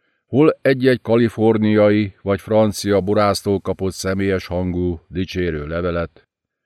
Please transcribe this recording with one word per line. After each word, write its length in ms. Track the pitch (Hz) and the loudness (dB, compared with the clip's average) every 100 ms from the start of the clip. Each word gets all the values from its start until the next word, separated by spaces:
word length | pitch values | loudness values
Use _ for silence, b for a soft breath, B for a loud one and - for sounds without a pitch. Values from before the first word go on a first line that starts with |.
| _ _ _ | _ _ _
hol 240 | 120 156 - | 2 2 2
egy-egy 400 | 131 135 127 123 | -2 2 2 0
kaliforniai 1120 | - 117 113 - 110 107 107 107 104 104 101 - | 0 0 0 2 2 2 2 4 4 4 0 -6
vagy 200 | 98 98 | -4 -4
francia 600 | - 110 110 - 101 98 | 0 2 2 -2 0 0
borásztól 580 | 92 104 101 95 104 98 | 2 2 2 0 -2 -2
kapott 340 | - 90 95 | -2 -4 -6
személyes 540 | - 95 95 98 92 - | -4 -4 -2 -2 -2 -4
hangú, 540 | 87 90 87 90 85 _ | -4 -2 -2 -2 -4 _
dicsérő 600 | 82 95 95 87 78 73 | -8 -6 -4 -4 -4 -6
levelet. 600 | 85 90 85 85 _ _ _ _ _ | -6 -4 -4 -6 _ _ _ _ _